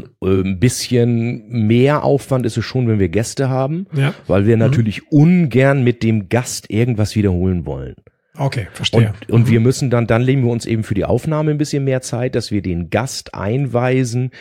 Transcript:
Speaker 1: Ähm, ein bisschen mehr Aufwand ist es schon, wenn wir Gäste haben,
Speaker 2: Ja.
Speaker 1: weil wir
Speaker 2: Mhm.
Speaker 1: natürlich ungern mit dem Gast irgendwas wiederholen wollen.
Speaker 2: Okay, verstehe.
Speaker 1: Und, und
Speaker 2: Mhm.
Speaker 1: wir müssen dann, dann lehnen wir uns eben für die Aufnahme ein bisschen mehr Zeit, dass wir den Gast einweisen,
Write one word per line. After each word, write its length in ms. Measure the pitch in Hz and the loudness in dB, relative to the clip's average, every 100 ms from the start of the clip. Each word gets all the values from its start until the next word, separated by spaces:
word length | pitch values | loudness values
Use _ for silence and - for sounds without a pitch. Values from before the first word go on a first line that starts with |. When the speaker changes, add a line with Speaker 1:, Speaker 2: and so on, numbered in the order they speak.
| - _ | -2 _
Speaker 1:
Ähm, 220 | 92 95 95 | 0 2 0
ein 140 | 95 | 0
bisschen 880 | 123 - - 123 120 117 117 123 107 | 0 0 -2 2 2 0 -2 -6 -6
mehr 560 | 120 107 120 135 147 | -2 2 4 4 2
Aufwand 420 | 131 143 - 131 117 | 0 0 0 -2 -2
ist 120 | 117 | -4
es 80 | 110 | -4
schon, 240 | 127 120 | -2 0
wenn 100 | 107 | 2
wir 80 | 92 | 0
Gäste 400 | 92 120 - 135 | 0 -4 -2 -2
haben, 400 | 131 135 160 196 | -2 -2 -4 -6
Speaker 2:
Ja. 200 | 147 139 - - | -2 -2 -2 -2
Speaker 1:
weil 180 | 95 101 | 2 4
wir 120 | 113 | 4
Speaker 2:
Mhm. 60 | |
Speaker 1:
natürlich 460 | 113 135 110 - - | 4 2 0 -4 0
ungern 760 | 147 156 180 160 120 135 139 123 | 4 6 4 2 2 4 4 2
mit 180 | 120 | 2
dem 240 | 113 110 92 | 0 0 0
Gast 420 | 113 127 - - | -2 -2 -8 -4
irgendwas 460 | 104 120 107 107 110 | -2 0 0 0 0
wiederholen 500 | 101 87 92 90 71 | 2 2 0 -2 -4
wollen. 300 | 67 65 - _ _ _ - | -8 -10 -16 _ _ _ -6
Speaker 2:
Okay, 300 | 139 127 92 | -4 -4 -8
verstehe. 400 | - - - 107 104 - | -8 0 2 2 0 0
Speaker 1:
Und, 40 | |
und 100 | 113 | 2
Speaker 2:
Mhm. 60 | 110 | 4
Speaker 1:
wir 100 | 117 | 4
müssen 300 | 117 131 135 | 2 0 0
dann, 160 | 120 113 | 0 0
dann 140 | 117 | 2
lehnen 220 | 127 135 | 2 2
wir 80 | 120 | 0
uns 140 | 117 - | -2 -2
eben 180 | 113 | -4
für 100 | 107 | -2
die 100 | 98 | -2
Aufnahme 480 | 85 113 - 151 151 | 0 0 0 -2 0
ein 60 | 151 | -2
bisschen 260 | 151 147 135 | -2 -2 -2
mehr 160 | 131 | -2
Zeit, 340 | - 117 127 127 | -4 -6 -4 -4
dass 160 | - | -4
wir 100 | 104 | -4
den 280 | 92 85 85 | -4 -4 -2
Gast 440 | 104 131 - - - | -2 -4 -8 -14 -8
einweisen, 960 | 98 127 139 120 127 131 127 120 127 - | -4 -2 -2 -2 0 0 0 -2 -4 -8